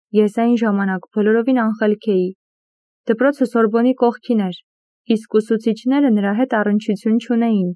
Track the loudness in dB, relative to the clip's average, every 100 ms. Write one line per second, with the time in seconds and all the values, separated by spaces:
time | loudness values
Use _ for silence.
0 | _ 0 0 0 0 2 0 0 -2 -4
1 | -6 -2 2 2 2 0 0 0 -2 0
2 | 0 0 -2 -6 _ _ _ _ _ _
3 | -4 0 0 0 -2 0 0 2 0 2
4 | 0 0 -4 -2 -2 -8 _ _ _ _
5 | -4 -4 0 -2 0 -2 -2 -4 -2 0
6 | 2 2 0 -2 -2 0 0 -2 -2 -4
7 | -2 -2 0 -2 0 0 -2